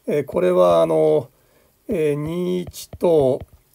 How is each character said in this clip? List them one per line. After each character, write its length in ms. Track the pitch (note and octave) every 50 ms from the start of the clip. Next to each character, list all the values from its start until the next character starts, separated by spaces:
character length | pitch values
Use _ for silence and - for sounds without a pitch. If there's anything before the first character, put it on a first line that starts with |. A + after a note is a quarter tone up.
| _
え 140 | B3+ E3+ D3
ー、 40 | C#3
こ 160 | - - F3+
れ 120 | F3+ F3+
は、 300 | F3+ F3+ F3+ F3 E3+ E3
あ 40 | E3
の、 440 | D#3+ D#3+ D#3 D#3 - D#2 D2+ - - _ _ _ _ _ _ _ _ _ _ _ -
え 240 | A3 E3 D#3 D3
ー、 20 | C#3+
二 480 | D3 D3+ D#3+ E3+ F3+ F3+ F3+ F3+ F3+
一 280 | F3 - - - - -
と、 500 | - - - F3 E3 D3+ C3+ B2+ C#3 - - - - _ _ _ _